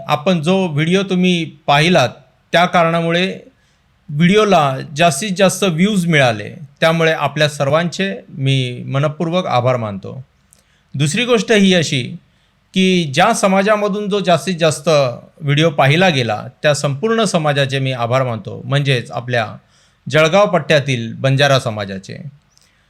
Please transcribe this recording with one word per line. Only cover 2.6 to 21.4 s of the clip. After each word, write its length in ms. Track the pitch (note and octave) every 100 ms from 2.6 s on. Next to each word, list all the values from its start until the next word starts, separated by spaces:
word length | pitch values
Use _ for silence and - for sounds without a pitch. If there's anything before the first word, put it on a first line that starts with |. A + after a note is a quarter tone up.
| F3+
कारणामुळे 720 | F3+ E3 E3+ E3 E3+ F#3 - - _ _ _ _ _ -
व्हिडिओला 680 | D3 F3 G#3 G#3+ F3+ C#3+ C3+ C#3 D3
जास्तीत 340 | E3+ - G#3+ F#3
जास्त 280 | F#3+ -
व्ह्यूज 420 | G3+ D#3 G3 G#3 E3+
मिळाले, 480 | D3+ B2+ G#2+ G#2 - C#3 -
त्यामुळे 320 | D#3+ E3 D#3+
आपल्या 360 | D#3 C#3+ C#3+ D3+
सर्वांचे 680 | D3 C#3 D#3 E3+ - G3 G3 -
मी 540 | - C3+ C3+ B2 B2 B2
मनपूर्वक 600 | C3 D3 D3 E3+ F3 D3+
आभार 300 | B2 A#2+ B2
मानतो. 480 | A2 G2 G#2+ A#2+ C3 _ _ _ _ _ _
दुसरी 300 | B2+ D3 G3
गोष्ट 280 | A#3+ A#3 F#3+
ही 220 | G#3+ G3
अशी 400 | F#3 D3 C#3+ A#2 - _ _ _ _ _
की 360 | F#3+ F#3+ F#3 D#3+
ज्या 200 | C3 G3
समाजामधून 760 | A3+ G3+ F#3+ G3 G#3+ G#3 G3+ G#3
जो 120 | G3+
जास्तीत 360 | F3+ E3+ F#3 F3
जास्त 320 | E3 C#3+ - D3+ C3 A#2 - -
व्हिडिओ 300 | C#3 C#3+ E3
पाहिला 380 | D3+ C3+ D#3 F#3+
गेला, 380 | C#3 A2+ G#2+ A2+ -
त्या 120 | D3+
संपूर्ण 500 | D3 D3 C3+ A3 A3+
समाजाचे 540 | G#3+ F3 D3+ C#3+ C3+ C3+
मी 140 | C3
आभार 320 | B2+ A#2 B2+
मानतो, 380 | B2+ A2+ F#2+ G#2+
म्हणजेच 460 | A#2+ C#3 C#3 B2+ A2+
आपल्या 460 | B2 A#2+ A#2+ G#2+ B2+ _ _ _ _ -
जळगाव 360 | B2 D#3 F#3 G3+
पट्ट्यातील 680 | F3+ C#3 D#3 C#3 A#2+ A2+
बंजारा 460 | A2+ C3+ C3+